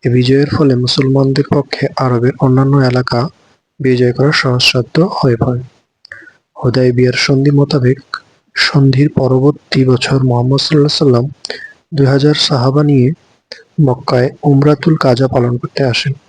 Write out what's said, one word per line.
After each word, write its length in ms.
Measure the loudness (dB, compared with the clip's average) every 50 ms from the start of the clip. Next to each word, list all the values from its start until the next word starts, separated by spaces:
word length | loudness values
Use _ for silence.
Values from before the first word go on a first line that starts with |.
| -2
এ 20 | 0
বিজয়ের 400 | 0 2 2 2 2 2 0 0 0
ফলে 180 | 0 0 0 0 0 -2
মুসলমানদের 600 | -2 -2 -2 0 0 0 0 0 0 0 -2 -2 -2 -2
পক্ষে 300 | -4 -2 -4 -6 -6 -6 -6 -4
আরবের 380 | -4 -2 -2 -2 0 0 -2 -2 0 0
অন্যান্য 300 | 0 2 2 2 2 2 2 2 2
এলাকা 300 | 0 -2 -2 -2 -2 -4 -4 -4 -8 _ _ _ _ _ _ _ _ _
বিজয় 320 | -2 0 0 2 2 0 0
করা 160 | 0 0 0 0
সহজসাধ্য 640 | 0 -2 -2 -2 0 0 0 0 0 -4 -2 _ 0 0 0 -2 -2
হয়ে 180 | 0 0 0 0 -2
পড়ে। 200 | -4 -4 -6 -8 -12 _ _ _ _ _ _ _ -20 -20 -20 -20 -20 _ _ _ _ _
হুদায়বিয়ার 600 | -6 -4 -2 0 2 0 2 2 2 2 0 0 -2 -2
সন্ধি 260 | 0 0 0 2 2
মোতাবেক 500 | 2 2 0 0 0 0 0 0 -2 -2 -6 _ -16 -16 _ _ _ _ _ _ _
সন্ধির 520 | -4 -4 0 0 2 2 2 4 2 0 0 0 0
পরবর্তী 640 | 0 0 0 2 2 2 0 0 _ _ -2 0 2
বছর 340 | 2 2 0 0 -2 -2 0 0 0
মুহাম্মদ 300 | 0 0 0 0 0 -2
সাল্লাল্লাহু 320 | -2 0 2 2 2 2 0
আলাইহি 100 | 0 2
ওয়াসাল্লাম 240 | 2 2 2 0 -4 -8 _ _ -14 -14 -14 -16 -20 -20 _ _ _ -2
দুই 100 | 0 0
হাজার 280 | 2 2 2 2 2 0
সাহাবা 480 | 0 -2 -2 -2 0 0 0 0 2 2 2
নিয়ে 180 | 2 2 2 0 0 -4 _ _ _ _ _ _ -20 -20 -20 _ _ -2 0
মক্কায় 420 | 0 0 -2 -4 -2 0 0 0 -2 -4 -4 -2 0
উমরাতুল 460 | 2 2 4 2 0 0 0 0 0
কাজা 300 | 0 2 0 2 2 0 0
পালন 240 | 0 0 -2 0 -2 -4
করতে 220 | -6 -8 _ -4 -2 -2 -2
আসেন 200 | -2 -4 -6 -6 -8 _